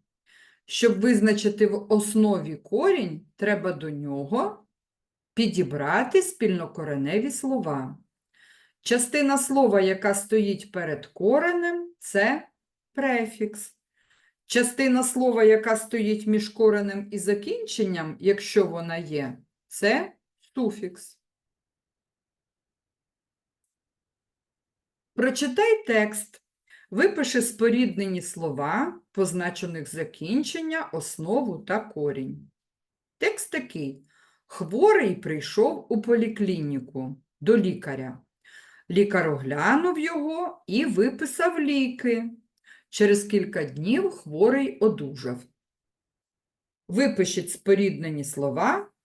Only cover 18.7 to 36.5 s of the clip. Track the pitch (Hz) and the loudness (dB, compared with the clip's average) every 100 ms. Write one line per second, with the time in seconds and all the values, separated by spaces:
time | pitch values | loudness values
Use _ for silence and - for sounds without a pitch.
18.7 | 170 170 165 156 147 131 - _ _ _ | -2 -6 -8 -6 -6 -6 -10 _ _ _
19.7 | - 202 277 381 - _ _ _ - 226 | -2 0 0 -2 -12 _ _ _ -4 -4
20.7 | 202 185 180 - _ _ _ _ _ _ | -4 -10 -12 -20 _ _ _ _ _ _
21.7 | _ _ _ _ _ _ _ _ _ _ | _ _ _ _ _ _ _ _ _ _
22.7 | _ _ _ _ _ _ _ _ _ _ | _ _ _ _ _ _ _ _ _ _
23.7 | _ _ _ _ _ _ _ _ _ _ | _ _ _ _ _ _ _ _ _ _
24.7 | _ _ _ _ - 254 254 277 247 453 | _ _ _ _ 0 0 0 -2 2 4
25.7 | 440 - 220 214 - - - _ _ _ | 2 2 2 2 -2 -10 -16 _ _ _
26.7 | - _ 190 381 320 247 247 - - 233 | -20 _ 2 2 2 0 0 -2 2 2
27.7 | 240 233 175 196 180 175 175 165 135 143 | 4 2 0 -4 -4 -8 -8 -6 -4 -2
28.7 | 202 339 - _ - 185 180 175 180 175 | -2 -2 -6 _ -2 -2 -2 -4 -6 -8
29.7 | 165 147 160 156 - 160 254 - 339 320 | -8 -10 -8 -8 -8 -2 -2 -2 -6 -4
30.7 | 320 - 165 - - 160 247 247 160 - | -6 -6 -8 -8 -8 -2 -2 -2 -6 -4
31.7 | 208 214 151 147 135 135 143 - _ _ | -6 -6 -4 -4 -4 -8 -12 -18 _ _
32.7 | _ _ _ _ - 370 - - 311 247 | _ _ _ _ -4 -4 -4 -6 -8 -8
33.7 | 160 139 139 _ _ _ _ _ - 160 | -8 -8 -10 _ _ _ _ _ -12 -6
34.7 | 220 415 415 214 180 175 156 - - 254 | 4 6 6 4 -2 -4 -6 -2 2 2
35.7 | 311 - 220 226 233 220 220 196 | 0 -4 -2 2 2 2 -2 -2